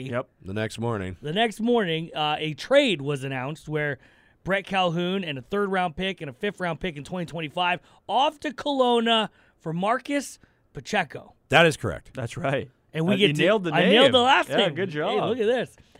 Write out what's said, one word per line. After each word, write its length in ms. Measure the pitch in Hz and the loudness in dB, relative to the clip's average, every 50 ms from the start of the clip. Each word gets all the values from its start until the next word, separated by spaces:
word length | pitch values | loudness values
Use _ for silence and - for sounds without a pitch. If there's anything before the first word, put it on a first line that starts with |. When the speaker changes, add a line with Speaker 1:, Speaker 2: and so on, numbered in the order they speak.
| 131 131 | -2 -4
Speaker 1:
Yep. 160 | 120 123 - - _ _ - | -4 -4 -4 -6 _ _ -12
Speaker 2:
The 100 | 87 95 | -8 -4
next 260 | 107 110 110 - - | -4 -4 -4 -4 -4
morning. 380 | 113 120 113 101 92 92 90 - | -4 -2 -2 -2 -4 -6 -8 -10
Speaker 3:
the 120 | 123 147 160 | -8 -6 -2
next 260 | 208 233 233 190 - | 0 0 -2 -2 -2
morning, 480 | 214 240 240 233 208 170 160 160 165 165 - | 0 0 2 2 2 0 -2 -4 -6 -6 -6
uh, 220 | 156 151 151 151 - | -4 -2 -2 -2 -2
a 160 | 156 156 151 | -4 -6 -6
trade 460 | - - - 254 285 294 254 185 147 135 | -8 -2 2 4 4 6 4 2 -2 -2
was 200 | 143 147 135 131 | -4 -6 -4 -6
announced 460 | 139 135 131 123 139 156 143 - 151 | -6 -6 -6 -6 -6 -8 -10 -10 -6
where 300 | 151 151 147 147 135 - _ _ _ _ _ _ _ _ - | -6 -4 -4 -4 -6 -8 _ _ _ _ _ _ _ _ -6
Brett 220 | - 190 196 190 | -2 -2 -2 -2
Calhoun 580 | - 190 190 185 180 160 175 175 180 190 196 190 | -2 -2 0 0 0 0 -2 -2 -2 -2 -4 -4
and 140 | 160 143 131 | -6 -8 -10
a 40 | 123 | -8
third-round 520 | - - 202 202 190 190 185 180 175 147 | -6 -4 -4 -2 -2 -2 -2 -2 -2 -4
pick 240 | - 185 190 185 - | -6 -6 -6 -6 -8
and 100 | 160 143 | -10 -14
a 20 | 123 | -10
fifth-round 460 | - - 208 196 - 185 175 160 - | -8 -6 -6 -6 -4 -4 -6 -4 -6
pick 180 | - 185 143 147 | -6 -8 -8 -10
in 60 | 139 | -12
twenty 240 | - 180 185 170 143 | -10 -8 -8 -8 -8
twenty-five 520 | 143 170 160 147 - 180 180 175 180 175 - _ _ _ _ - | -8 -10 -10 -6 -4 -2 0 0 0 -2 -4 _ _ _ _ -4
off 300 | 190 233 277 311 302 - | 0 0 0 0 -2 -4
to 100 | - 302 | -6 -8
Kelowna 800 | - - - 294 285 262 254 247 240 233 226 233 233 220 214 165 - _ _ _ _ _ | -8 -6 -4 -2 0 2 4 4 4 2 2 2 2 2 0 -2 -6 _ _ _ _ _
for 120 | - 165 | -10 -8
Marcus 680 | 160 170 190 208 240 254 - - 285 285 247 - - - _ _ _ _ _ _ - | -6 -2 -2 0 -2 -2 -2 -2 -4 -4 -4 -6 -10 -20 _ _ _ _ _ _ -18
Pacheco. 640 | 143 123 - - 202 170 - - - - - _ _ _ - | -16 -8 -4 -2 -2 -2 -2 -6 -14 -16 -18 _ _ _ 4
Speaker 2:
That 180 | - 156 170 165 | 6 6 8 6
is 100 | 143 - | 4 2
correct. 320 | - 104 73 - - - - | -2 -6 -6 -6 -10 -12 -10
Speaker 1:
That's 220 | 131 123 117 - - | -8 -8 -8 -6 -6
right. 340 | 170 139 139 127 - - _ _ _ _ - | -4 -2 -2 -2 -4 -8 _ _ _ _ -6
Speaker 3:
And 120 | 156 160 | -2 0
we 80 | 180 208 | 0 2
Speaker 1:
Uh, 20 | 190 | 4
Speaker 3:
get 100 | 202 175 | 4 4
Speaker 1:
you 40 | 147 | 4
Speaker 3:
to, 80 | 151 | 4
Speaker 1:
nailed 220 | 151 180 214 220 185 | 4 4 4 2 0
the 80 | 165 156 | 0 2
Speaker 3:
I 80 | 170 180 | 4 6
nailed 180 | 190 202 233 269 | 6 8 8 8
Speaker 1:
name. 60 | 269 240 | 8 6
Speaker 3:
the 60 | 254 | 6
last 280 | 240 254 285 359 330 - | 6 6 4 4 2 2
Speaker 1:
Yeah, 80 | 269 240 | 0 0
Speaker 3:
name. 180 | 208 175 139 | 0 0 0
Speaker 1:
good 140 | 156 190 190 | -2 -4 -4
Speaker 3:
Hey, 60 | 151 | -4
Speaker 1:
job. 340 | 151 156 196 226 214 151 151 | -2 -2 -2 0 0 0 0
Speaker 3:
look 100 | 226 262 | 0 0
at 60 | 208 | 0
this. 300 | 214 254 247 185 - - - _ _ _ | 0 0 0 -2 -6 -10 -16 _ _ _